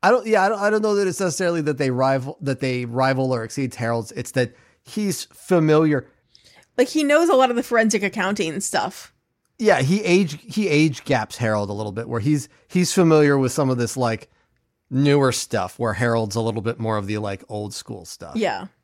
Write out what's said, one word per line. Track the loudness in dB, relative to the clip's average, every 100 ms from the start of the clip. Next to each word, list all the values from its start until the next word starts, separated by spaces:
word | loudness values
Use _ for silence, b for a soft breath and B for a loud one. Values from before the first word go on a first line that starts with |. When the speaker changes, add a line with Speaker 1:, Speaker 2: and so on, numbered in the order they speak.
Speaker 1:
I | 4
don't, | 2 2
yeah, | 2
I | 2
don't, | 2
I | 0
don't | 2
know | 0 0
that | 0
it's | 0
necessarily | -4 0 -2 0
that | -2 -2
they | -2
rival, | 0 2 0 -2 -8
that | -6 -4
they | -2 -4 -4
rival | 0 0 2 0
or | -2
exceeds | -4 -6 -6 -4
Harold's. | -4 -2 -4
It's | -10 -6
that | -2 -2 b b b
he's | -12 -4 -4 -4 -10
familiar. | -18 0 2 4 4 4 0 -4 _ _ b b b b 0
Speaker 2:
Like, | 0
he | 2
knows | 2 4 4
a | 4
lot | 4
of | 2
the |
forensic | 0 2 2 0
accounting | -2 -2 -4 -2 -4 -4
stuff. | -4 -2 -4 -8 -20 _ _ _ _ _
Speaker 1:
Yeah, | 2 2
he | 2 0
age, | 4 2 2 -4
he | -8 -4 0
age | 2 2 0 -2
gaps | -2 -2 -4
Harold | 0 0 -2
a |
little | -6 -6
bit, | -8 -6
where | -4
he's, | 0 -2 -2 b b
he's | 0 0
familiar | 4 6 6 6 4
with | 2
some | 0 0
of | 0
this, | -2 -2
like, | -2 -4 -10 _ _ _ _ _ _
newer | 0 2 4 2
stuff, | 0 -4 -4 -4 -4
where | -4
Harold's | 0 0 0 0 -2
a |
little | -2 -2
bit | -6 -4
more | -4 -4
of | -4
the, | -6
like, | -6 -8 -10
old | -10 -10
school | -12 -14 -16
stuff. | -16 -16 -14 -6
Speaker 2:
Yeah. | -6 -6 -12 _